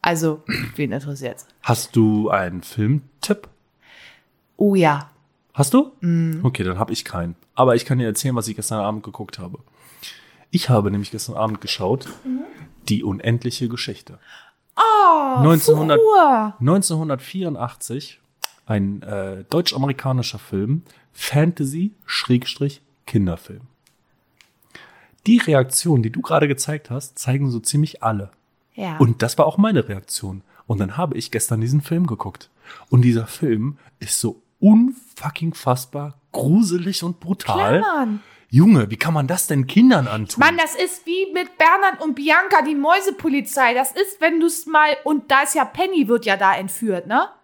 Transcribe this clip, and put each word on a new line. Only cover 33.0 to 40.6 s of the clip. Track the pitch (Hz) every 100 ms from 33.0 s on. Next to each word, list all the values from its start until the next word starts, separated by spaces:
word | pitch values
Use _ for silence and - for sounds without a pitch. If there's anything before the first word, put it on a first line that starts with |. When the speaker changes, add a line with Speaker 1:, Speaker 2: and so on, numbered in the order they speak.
Speaker 2:
dieser | 123 113 113
Film | - 151 110 123 143 _ _
ist | - -
so | 120 - _ _
unfucking | 196 214 247 254 - - 151 - 165
fassbar | 156 - 127 - 143 147 - _
gruselig | - 135 185 214 175 175 196
und | 170 175
brutal. | 165 196 - 95 98 262
Speaker 1:
Klar, | 427 320 247
Mann. | 208 - _ _
Speaker 2:
Junge, | 123 190 180 104
wie | 110
kann | 160
man | 160 135
das | 180 -
denn | 143 131
Kindern | - 254 208 120
antun? | 107 107 -
Speaker 1:
Mann, | 285
das | 339